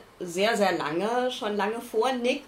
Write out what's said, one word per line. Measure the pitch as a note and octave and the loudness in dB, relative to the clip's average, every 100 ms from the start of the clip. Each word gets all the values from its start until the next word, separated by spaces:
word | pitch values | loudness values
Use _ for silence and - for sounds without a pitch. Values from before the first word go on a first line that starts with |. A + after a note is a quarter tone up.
| - - | -12 -12
sehr, | F3+ E3+ G#3 A3+ | -6 0 2 4
sehr | F#3+ | 2
lange, | E3 C#3 E3 G#3 B3 B3+ | 2 -2 -2 0 0 0
schon | B3 G#3+ G#3 | -2 -2 0
lange | G3+ A3+ | -2 -2
vor | A#3+ A3 B3 | -2 0 2
Nick | B3+ A#3+ C#4+ | 2 0 -2